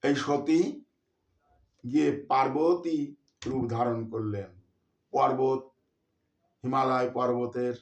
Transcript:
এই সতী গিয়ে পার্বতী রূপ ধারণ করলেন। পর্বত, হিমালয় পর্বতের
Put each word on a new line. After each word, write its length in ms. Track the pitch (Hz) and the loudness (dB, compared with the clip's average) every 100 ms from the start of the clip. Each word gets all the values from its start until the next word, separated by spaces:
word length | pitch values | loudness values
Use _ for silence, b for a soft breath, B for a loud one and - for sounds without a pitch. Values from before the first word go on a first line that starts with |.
এই 120 | 143 139 | 2 0
সতী 360 | 143 143 - 160 175 - - _ _ _ _ _ _ _ _ _ 120 | 0 -2 2 4 2 -2 -14 _ _ _ _ _ _ _ _ _ -2
গিয়ে 180 | 139 147 143 - | 2 2 0 0
পার্বতী 680 | 135 131 135 165 175 170 156 143 - _ _ - | 2 2 2 2 2 0 -2 -4 -10 _ _ -6
রূপ 160 | 131 117 | -4 -2
ধারণ 240 | 113 123 113 113 | 0 0 -2 -4
করলেন। 380 | 113 107 101 95 - _ _ _ _ _ | -6 -4 -6 -8 -16 _ _ _ _ _
পর্বত, 500 | 135 135 131 131 131 - _ _ _ _ _ _ _ _ _ | 0 2 2 0 0 -4 _ _ _ _ _ _ _ _ _
হিমালয় 440 | 127 131 131 127 123 123 | -4 0 0 0 -2 -2
পর্বতের 560 | 123 123 123 123 123 123 | 0 0 -2 -4 -4 -6